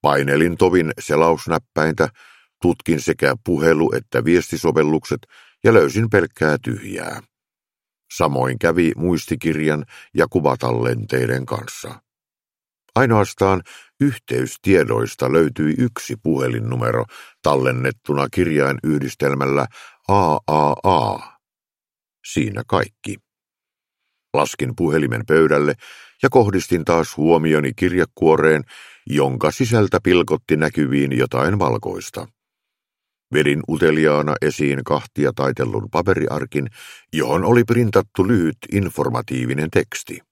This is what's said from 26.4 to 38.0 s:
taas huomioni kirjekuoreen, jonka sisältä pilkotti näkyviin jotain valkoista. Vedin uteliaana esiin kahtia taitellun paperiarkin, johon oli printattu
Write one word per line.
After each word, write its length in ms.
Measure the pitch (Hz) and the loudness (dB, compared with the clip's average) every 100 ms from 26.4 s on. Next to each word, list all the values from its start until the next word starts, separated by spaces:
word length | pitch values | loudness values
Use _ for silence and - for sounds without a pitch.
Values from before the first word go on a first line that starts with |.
| 104 95 - 87 76 | 6 0 -2 -2 2
taas 320 | 82 78 - | 0 0 0
huomioni 540 | 78 82 80 76 69 107 | 4 4 4 2 0 -2
kirjekuoreen, 880 | 92 90 80 - 80 78 78 78 - - - - - | -2 0 -2 2 4 4 4 2 -2 -18 -20 -20 -4
jonka 440 | 71 69 64 76 | -2 0 0 -4
sisältä 480 | - 120 113 98 87 | -2 0 2 2 0
pilkotti 540 | 92 87 78 78 - 76 | 2 2 2 -2 0 0
näkyviin 600 | 78 80 69 69 69 64 | 0 0 -2 0 0 -2
jotain 420 | 62 64 76 101 | -2 0 -2 0
valkoista. 680 | 76 57 - 90 - - - _ _ _ _ _ _ _ _ _ _ | -2 -2 -6 -10 -12 -14 -16 _ _ _ _ _ _ _ _ _ _
Vedin 300 | 73 73 73 - | 0 2 0 -4
uteliaana 640 | 78 82 78 78 73 76 73 | 0 2 4 2 2 0 -2
esiin 420 | 76 73 73 67 | -4 -2 -2 -2
kahtia 500 | 64 73 - - 69 64 | -2 -4 -4 -4 -4 -2
taitellun 540 | 67 64 62 52 50 | -4 -2 -4 -4 -4
paperiarkin, 760 | 82 92 90 76 69 64 71 69 - - - _ | -2 0 0 -2 -6 -6 -6 -6 -12 -20 -20 _
johon 300 | 80 64 80 | -4 0 0
oli 200 | 95 120 | 4 2
printattu 640 | 113 120 113 98 | 4 0 2 0